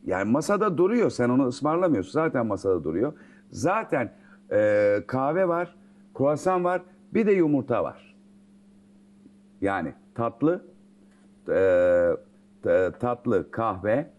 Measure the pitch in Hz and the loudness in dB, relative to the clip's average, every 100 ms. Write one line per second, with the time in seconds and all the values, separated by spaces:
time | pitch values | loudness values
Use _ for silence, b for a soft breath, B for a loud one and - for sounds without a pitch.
0 | - 92 101 131 165 208 214 151 180 240 | -4 -2 0 0 0 0 0 2 2 2
1 | 180 - 127 127 131 120 147 165 185 123 | 0 0 0 2 0 -2 -2 0 0 0
2 | 90 147 160 143 113 95 98 90 76 82 | -2 -2 -2 -2 -2 -2 0 0 0 -2
3 | 131 156 B B B - 135 202 175 151 | -2 -4 B B B -4 -2 -2 -2 -4
4 | 117 B B B _ 104 107 104 104 104 | -4 B B B _ 0 2 4 2 0
5 | 101 127 139 165 185 170 175 - B B | -2 -2 -2 0 0 -2 -4 -10 B B
6 | B - 139 151 185 185 180 180 180 B | B -2 0 0 0 0 0 -2 -6 B
7 | - - 214 196 160 143 120 110 76 - | -6 0 2 4 4 2 0 -2 -2 -8
8 | - - - - - - - - - - | -20 -20 -20 -20 -20 -20 -20 -20 -20 -20
9 | - - - - - - 98 98 78 - | -20 -20 -20 -20 -20 -8 -4 -4 -6 -12
10 | - - 117 - 147 180 - - - - | -18 -6 -6 0 0 0 -6 -20 -20 -20
11 | b b b - - 90 95 90 90 87 | b b b -18 -4 0 4 4 4 4
12 | 87 82 - - _ _ 104 87 92 - | 2 0 -6 -20 _ _ 0 2 2 -2
13 | 123 120 127 101 80 - 113 90 101 120 | -6 -4 0 -2 -2 -4 -4 -4 -2 -2
14 | 170 | -4